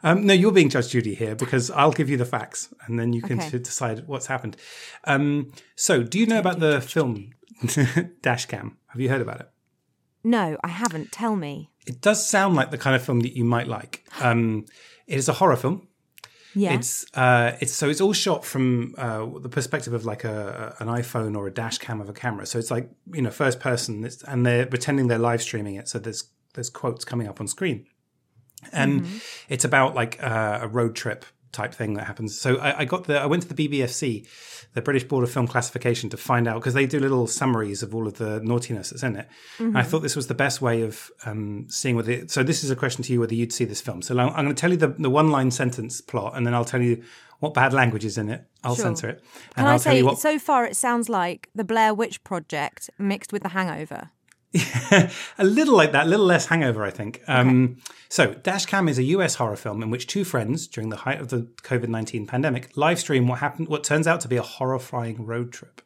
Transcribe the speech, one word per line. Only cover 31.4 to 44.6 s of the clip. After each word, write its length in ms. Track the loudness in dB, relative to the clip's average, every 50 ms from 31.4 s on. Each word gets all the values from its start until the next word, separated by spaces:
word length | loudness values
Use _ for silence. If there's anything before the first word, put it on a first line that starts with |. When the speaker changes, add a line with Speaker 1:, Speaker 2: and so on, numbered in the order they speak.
| _ _
Speaker 1:
type 220 | -8 -6 -6 -6 -4
thing 200 | -6 -4 -4 -4
that 100 | -6 -6
happens. 340 | -10 -8 -8 -8 -8 -8 -4
So 160 | 0 0 0
I, 240 | 2 2 0 0 0
I 40 | -2
got 180 | -2 -2 -4 -2
the, 140 | 0 0 0
I 60 | 2
went 160 | 2 0 0
to 60 | -2 -4
the 60 | -2
B 120 | -2 -2 0
B 140 | 0 0
F 80 | -2 -2
C, 360 | -2 -4 -4 -4 -4 -6 -8 -16 -20 -20 -20 -20 -20 -20 -20 _
the 80 | _ -4
British 240 | -2 2 0 0 0
Board 180 | 0 0 0
of 80 | 0 0
Film 160 | 0 0 -2
Classification, 600 | 2 0 -2 -2 -2 -8 -2 0 0 0 0 -4 -8
to 80 | -8
find 320 | -10 -2 0 2 2 2 0
out, 140 | -2 -2
'cause 100 | -4 0
they 140 | 2 2 2
do 120 | 2 0 0
little 280 | 0 2 2 2 0
summaries 560 | 0 -2 -2 0 0 2 0 0 -4 -4 -8
of 120 | -8 -6 -6
all 120 | -4 -4
of 80 | -6 -6
the 240 | -6 -6 -4 -4 -4
naughtiness 460 | -2 0 0 0 0 -4 -8 -8 -8 -10
that's 140 | -10 -6
in 140 | -4 -4 -4
it. 120 | -6 -10 -14 -18 -20 -20 -20 -10 -4
And 180 | -2 0 2
I 40 | 2
Speaker 2:
Mm-hmm. 80 | 2 2
Speaker 1:
thought 80 | 0 -2
this 160 | 0 -2 -4
was 120 | -4 -4 -4
the 60 | 0
best 280 | 0 0 0 0 0
way 180 | 0 0 2 2
of, 300 | 0 -2 -6 -10 -18 -20 -20 _ -10
um, 400 | -8 -6 -6 -6 -6 -6 -8 -10 -8
seeing 260 | -8 -4 -2 0 0
whether 160 | 0 0 0
it, 200 | -2 -4 -4 -6
so 120 | 0 0
this 220 | 2 2 0 -2 -2
is 60 | -4
a 60 | -2
question 260 | -2 -2 -4 -4 -4
to 100 | -4 -2
you, 80 | 0 0
whether 140 | 0 0 0
you'd 180 | -2 -2 -2
see 140 | 0 -2 -2
this 160 | -2 -2 -8
film. 180 | -8 -8 -8 -8
So 180 | -6 -2 0 2
I'm, 100 | 2 2
I'm 140 | 2 0 0
gonna 80 | 0 0
tell 160 | 0